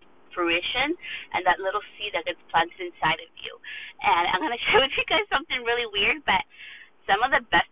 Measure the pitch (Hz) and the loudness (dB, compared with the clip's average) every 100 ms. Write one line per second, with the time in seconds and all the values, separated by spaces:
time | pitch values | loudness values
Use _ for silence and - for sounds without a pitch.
0 | - - - - 170 170 - 247 285 359 | -20 -20 -10 -2 0 0 0 -2 -2 -4
1 | - - - - 180 170 190 208 - - | -8 -12 -8 0 2 2 0 -4 -6 -10
2 | 208 185 180 175 - 170 170 - 175 - | -6 -4 -4 -8 -2 0 0 -4 -12 -2
3 | 160 165 165 - - - - - - - | -2 -2 -6 -16 -16 -14 -14 -14 -14 -4
4 | - 175 175 - 302 240 - 427 539 - | 2 2 2 0 -2 -2 2 4 4 0
5 | 494 - 415 294 320 262 233 240 233 202 | 0 0 2 -2 -2 -4 0 -2 0 0
6 | 208 294 247 190 - - - - - _ | 0 0 2 0 0 -14 -18 -18 -20 _
7 | - 202 254 277 240 - - | 0 2 4 2 2 0 2